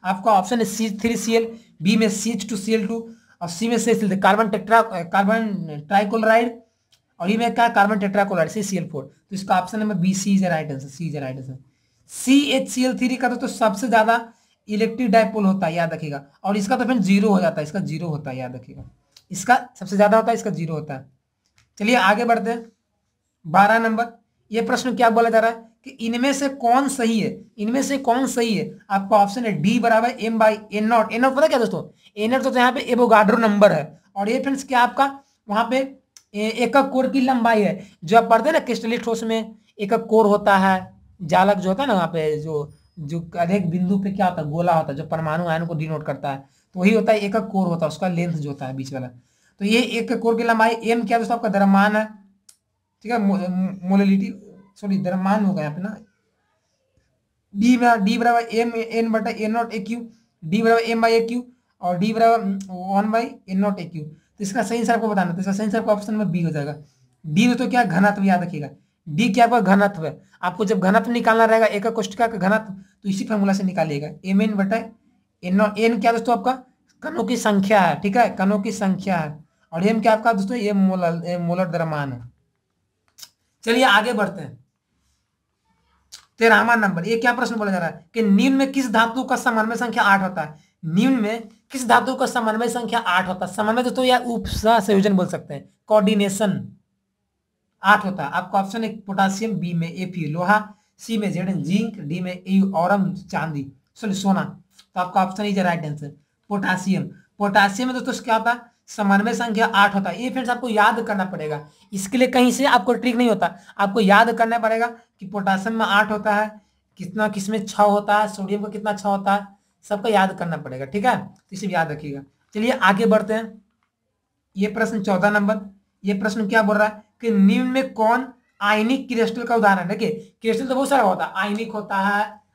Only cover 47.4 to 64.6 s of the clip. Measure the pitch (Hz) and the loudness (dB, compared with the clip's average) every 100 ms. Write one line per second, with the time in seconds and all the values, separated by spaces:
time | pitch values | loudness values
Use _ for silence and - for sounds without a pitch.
47.4 | 190 190 180 170 151 - 185 170 175 165 | -2 -2 -2 -2 -4 -4 -4 -2 -4 -4
48.4 | 143 139 131 135 135 135 127 - _ _ | -8 -8 -10 -10 -10 -10 -12 -16 _ _
49.4 | _ - 202 226 233 233 220 233 226 226 | _ -6 0 2 2 -2 -4 -2 0 0
50.4 | 233 226 220 233 226 233 226 233 226 233 | 0 2 2 2 -2 -2 0 -2 0 -2
51.4 | 226 196 196 196 208 214 214 - _ _ | 0 2 4 6 4 2 -4 -10 _ _
52.4 | _ _ _ _ _ _ 214 240 196 196 | _ _ _ _ _ _ -4 0 0 0
53.4 | 185 185 185 - 180 196 196 196 196 - | -2 -2 -4 -6 0 2 4 2 0 -8
54.4 | - - _ - 202 190 180 185 190 214 | -18 -20 _ -12 -4 -2 -2 -2 0 2
55.4 | 196 160 151 156 202 - - _ _ _ | 2 -2 -4 -8 -10 -12 -18 _ _ _
56.4 | _ _ _ _ _ _ _ _ _ _ | _ _ _ _ _ _ _ _ _ _
57.4 | _ 202 240 247 240 226 196 240 240 233 | _ 0 4 4 4 4 2 2 2 2
58.4 | 226 214 233 226 220 226 226 220 233 202 | 0 -2 -2 -2 -4 -2 0 -2 -2 -4
59.4 | 214 233 233 220 190 240 240 _ _ _ | -2 -2 -4 -6 -8 -8 -10 _ _ _
60.4 | 160 202 226 233 226 233 226 226 226 247 | -4 0 4 2 2 2 4 2 2 -4
61.4 | 247 _ _ - 180 180 214 220 226 226 | -8 _ _ -8 -4 -2 0 2 4 4
62.4 | 196 196 196 180 185 196 214 220 240 - | 0 -6 -8 -10 -2 -2 0 0 -2 -10
63.4 | - 190 208 190 170 165 151 - _ - | -6 -2 0 -2 -8 -12 -14 -18 _ -10
64.4 | 196 233 | -6 -4